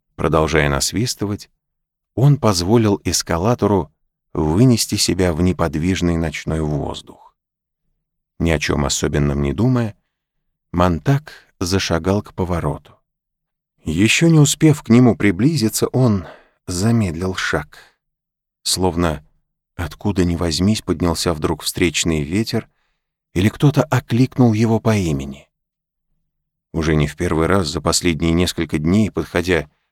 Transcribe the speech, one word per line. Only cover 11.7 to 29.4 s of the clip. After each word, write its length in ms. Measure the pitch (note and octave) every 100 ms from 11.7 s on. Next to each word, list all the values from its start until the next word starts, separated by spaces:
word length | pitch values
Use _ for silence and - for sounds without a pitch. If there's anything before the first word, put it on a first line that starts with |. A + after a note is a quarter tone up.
| F#2+ - E2 E2+ G#2
к 120 | -
повороту. 640 | - F2+ F2 D2+ - _ _ _ _ _ _ _ _ _ _
Еще 440 | - D#2+ A2+ - E3+
не 120 | D#3+
успев 440 | C#3+ - D#3 D3
к 60 | -
нему 260 | A#2+ B2 F2+
приблизиться, 720 | G2+ F2 C3+ D3+ A2 - -
он 400 | B2 B2+ G2+ D#2 - _ _ -
замедлил 680 | F2+ A2 A#2 G2 D#2+ F#2 F2+
шаг. 560 | - D#2 - - - _ _ _ _ _ _ _
Словно 640 | - F2 F#2 E2 F2 D2+ - _ _ _ _ -
"Откуда 480 | E2 - G#2 F#2+
ни 120 | F2+ E2+
возьмись" 460 | F2 D2+ F#2+ G#2+
поднялся 520 | - E2 F2 D#2+ F2+
вдруг 300 | D#2 E2 D#2
встречный 580 | - - E2+ - E2+ D#2
ветер, 480 | D2 F#2+ A2+ A2+ - _ _ _ _ _ _
или 160 | F2 G#2
кто-то 340 | - C#3+ -
окликнул 720 | - B2+ - A#2 C3 - B2
его 260 | G#2+ A2+ A2+
по 160 | - G#3
имени. 520 | F#3 C2+ C#2 - _ _ _ _ _ _ _ _ _ _ _ _ _
Уже 220 | E2 D#2 D#2
не 120 | D2
в 80 | -
первый 320 | F2 D#2+ E2
раз 200 | G2 D#2
за 140 | D#2+
последние 520 | E2 D#2+ F2+ D2+ E2
несколько 440 | E2 F2+ - D#2+ D#2+
дней, 340 | D#2+ G2+ G2
подходя 580 | E2 D2+ F2